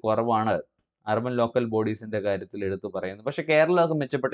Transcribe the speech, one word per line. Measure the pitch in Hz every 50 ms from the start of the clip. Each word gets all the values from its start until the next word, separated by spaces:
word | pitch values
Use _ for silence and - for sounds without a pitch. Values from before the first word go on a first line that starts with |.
| -
കുറവാണ് | 110 110 117 117 120 117 110 110 110 98 80 - - _ _ _ _ _ _ _ 107
അർബൻ | 107 113 117 127 127 120
ലോക്കൽ | 117 117 117 127 120 113 110
ബോഡീസിൻ്റെ | 110 107 107 107 110 117 107 107 107 98 104
കാര്യത്തിൽ | 98 95 - - - 101 98 95
എടുത്ത് | 98 95 - 101 92
പറയുന്നത്. | 95 - 92 95 104 110 139
പക്ഷേ | 143 - 151 156
കേരളമൊക്കെ | 156 151 156 160 180 175 165 160 160 151
മെച്ചപ്പെട്ട | 139 131 - 135 127 131